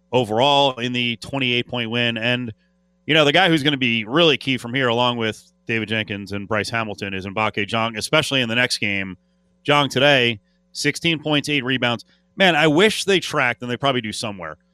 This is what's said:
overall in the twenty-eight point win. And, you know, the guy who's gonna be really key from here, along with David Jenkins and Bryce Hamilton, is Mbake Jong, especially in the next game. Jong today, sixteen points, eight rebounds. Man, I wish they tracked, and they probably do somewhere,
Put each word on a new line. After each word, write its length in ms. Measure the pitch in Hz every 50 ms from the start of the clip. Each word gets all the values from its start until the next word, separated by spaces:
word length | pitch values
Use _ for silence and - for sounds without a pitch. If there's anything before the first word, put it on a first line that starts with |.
| _ - 117
overall 680 | 127 123 104 107 113 131 143 143 139 139 135 127 120
in 140 | 120 123 123
the 240 | 123 120 120 117
twenty-eight 500 | - - - 139 139 131 123 123 120 120
point 240 | - - 123 117 110
win. 260 | 117 120 120 120 117
And, 360 | 113 113 120 123 123 123 113 104 _ _ _ _ _ _ _ _ _ -
you 80 | - 151
know, 120 | 160 151
the 80 | 151 147
guy 160 | 175 190 175
who's 140 | 160 156 131
gonna 120 | 151 143
be 300 | 131 127 120 113 113 107
really 320 | 107 131 165 170 160 135
key 200 | - - 139 131
from 160 | 113 - 117 120
here, 140 | 139 131
along 300 | 120 117 120 123 123 120
with 340 | 117 113 107 101 - - _ _ _ _
David 220 | - 113 113 107 101
Jenkins 420 | 110 110 104 - 104 101 101 90
and 160 | 98 101 98
Bryce 220 | 90 110 104 98 -
Hamilton, 440 | 113 117 113 107 98 - 104 98 95
is 120 | 92 90
Mbake 400 | 101 92 110 110 107 - 107 101
Jong, 300 | 92 113 113 113 117 113
especially 420 | 107 98 - 151 156 131 - 139 131
in 80 | 123
the 80 | 113 113
next 220 | 123 123 123 -
game. 400 | - 113 104 98 98 95 95 90 - _ _ _ _ _ _ _ _ -
Jong 260 | 143 147 147 143 131
today, 500 | - 127 139 147 143 131 120 117 113 104 _ _ _ _ _ _ -
sixteen 460 | - - 147 - - - 170 165 143
points, 300 | - 151 151 143 135 151
eight 140 | 147 139 120
rebounds. 420 | 131 131 120 123 120 117 110 - _ _ _ _ _ _
Man, 200 | - 196 180 160
I 120 | 147 160
wish 360 | 160 143 160 208 220 - - -
they 160 | 196 196 170
tracked, 440 | - - - 151 131 120 117 - 123
and 60 | 123
they 80 | 123
probably 240 | 113 139 139 135 131
do 100 | 110 107
somewhere, 460 | 101 - 123 110 101 92 82 78 76 _ _ _